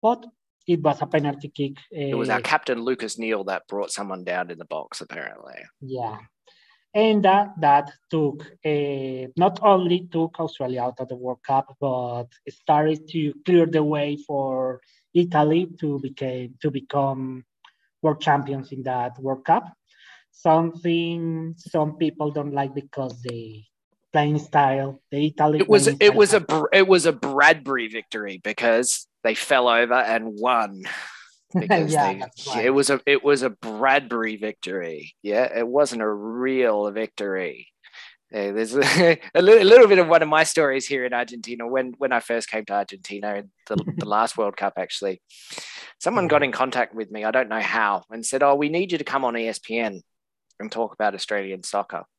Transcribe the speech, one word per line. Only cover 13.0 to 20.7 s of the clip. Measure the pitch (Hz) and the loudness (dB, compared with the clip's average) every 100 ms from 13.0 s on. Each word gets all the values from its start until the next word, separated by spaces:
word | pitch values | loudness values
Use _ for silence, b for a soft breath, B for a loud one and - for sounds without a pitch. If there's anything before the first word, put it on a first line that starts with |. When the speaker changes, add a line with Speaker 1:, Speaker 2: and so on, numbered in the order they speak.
| 156 | -4
Speaker 1:
to | 165 147 - | -4 -4 -6
clear | - 180 165 | 2 4 4
the | 156 | 2
way | 151 151 147 147 - | 0 -2 -4 -6 -6
for | 143 135 131 131 127 _ _ _ | -6 -4 -4 -4 -6 _ _ _
Italy | 175 175 165 151 165 180 170 | 0 2 2 2 2 -2 -6
to | 156 139 | -6 -4
became, | 135 135 135 127 123 123 | -8 -8 -8 -6 -10 -6
to | 151 | -6
become | 135 131 143 139 135 131 127 - _ _ b b _ | -6 -6 -2 -2 -2 -8 -10 -18 _ _ b b _
world | 156 147 | -2 0
champions | - 143 139 139 135 | 2 0 0 -8 -8
in | 131 | -10
that | 131 127 123 127 | -6 -4 -4 -6
World | 135 131 | -6 -6
Cup. | - 180 - _ _ b b b b | 0 0 0 _ _ b b b b
Something | _ 175 160 165 | _ 2 4 2